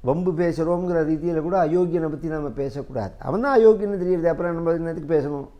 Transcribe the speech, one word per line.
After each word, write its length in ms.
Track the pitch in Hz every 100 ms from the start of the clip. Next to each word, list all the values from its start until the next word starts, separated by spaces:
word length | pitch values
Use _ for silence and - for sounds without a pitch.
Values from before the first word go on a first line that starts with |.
வம்பு 320 | 120 151 180
பேசுறோங்கிற 720 | 160 175 160 160 175 180 170 156
ரீதியில 340 | 160 165 165
கூட 260 | 156 190 160
அயோக்கியனை 420 | 175 180 170 160
பத்தி 200 | 147 156
நாம 200 | 156 147
பேசக்கூடாது. 680 | 110 139 131 131 127 101 -
அவன் 220 | 127 175
தான் 180 | 269 269
அயோக்கியன்னு 440 | 220 214 202 202
தெரியுது, 220 | 180 180
அப்புறம் 300 | 165 156 175
நம்ம 160 | 170 165
என்னத்துக்கு 480 | 165 165 165 147 160
பேசணும்? 300 | 139 143 143 -